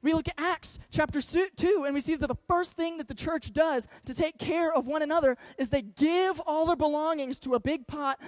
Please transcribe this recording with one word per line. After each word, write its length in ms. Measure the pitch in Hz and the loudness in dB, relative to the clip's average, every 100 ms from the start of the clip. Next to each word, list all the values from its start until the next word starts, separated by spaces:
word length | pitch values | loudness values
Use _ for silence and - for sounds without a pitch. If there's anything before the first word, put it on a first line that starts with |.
We 140 | 277 | 0
look 140 | 320 320 | 0 -2
at 60 | - | -4
Acts 400 | 330 330 - - - | -2 -2 -6 -16 -6
chapter 300 | - 302 294 | 0 0 0
su-, 300 | - 330 381 - | 0 0 0 0
two, 280 | 349 392 | 2 2
and 80 | 285 | 2
we 80 | 285 | 0
see 140 | 277 | -2
that 140 | 311 202 | -2 -2
the 80 | - - | -4 0
first 280 | 349 359 | 0 0
thing 240 | - 330 330 | -2 -4 -4
that 100 | 254 | -10
the 60 | |
church 380 | 233 - 320 - | -6 -4 -4 -2
does 360 | 220 320 269 - - | 0 2 0 -4 -12
to 100 | - | -10
take 240 | 254 320 - | -2 -2 -2
care 340 | - 339 330 | -2 0 2
of 140 | 320 247 | 2 0
one 160 | 302 | -2
another 340 | 294 330 277 247 - - | 0 2 2 2 -6 -6
is 120 | 247 | -2
they 120 | 277 | -2
give 580 | 214 - 302 349 370 320 320 | -4 2 4 4 2 0 0
all 200 | 302 330 | 2 2
their 100 | 339 | 2
belongings 640 | 302 294 311 320 262 262 | 2 2 0 -2 -4 -6
to 160 | 262 247 | -2 0
a 40 | |
big 280 | 226 302 240 | 0 -2 -4
pot, 320 | 294 285 269 | -4 -4 -4